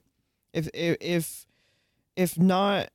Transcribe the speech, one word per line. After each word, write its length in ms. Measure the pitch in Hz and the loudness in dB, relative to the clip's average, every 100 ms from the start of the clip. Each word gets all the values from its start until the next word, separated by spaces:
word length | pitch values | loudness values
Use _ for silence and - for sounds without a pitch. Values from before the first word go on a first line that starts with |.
| _ _ _ _ _ | _ _ _ _ _
If, 160 | 165 156 | -6 -4
if, 240 | - 170 - | -2 -2 -2
if, 480 | 165 175 - - - _ _ _ _ _ _ - | 0 -2 -2 -10 -20 _ _ _ _ _ _ -2
if 220 | 175 165 | -2 4
not 500 | 185 185 202 190 - | 4 4 2 0 -4